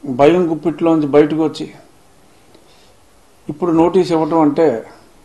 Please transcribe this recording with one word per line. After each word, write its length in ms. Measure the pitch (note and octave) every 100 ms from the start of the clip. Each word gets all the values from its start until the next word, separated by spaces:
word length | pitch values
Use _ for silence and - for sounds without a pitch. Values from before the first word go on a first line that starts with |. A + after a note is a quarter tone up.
| D3
భయం 460 | B2 C#3+ F3+ E3+
గుప్పిట్లోంచి 560 | D#3 E3+ D3+ E3 E3 D3
బయటకు 360 | C#3+ D3+ D#3
వచ్చి 280 | D#3 D3+ D#3 - - _ _ _ _ _ _ _ _ _ _ _ _ _ _ _ -
ఇప్పుడు 220 | D3 F3+
నోటీస్ 400 | E3 E3+ F#3 E3+
ఇవ్వటం 300 | E3 D#3 E3
అంటే, 440 | D3+ C#3+ D#3+ A2+ - - _ _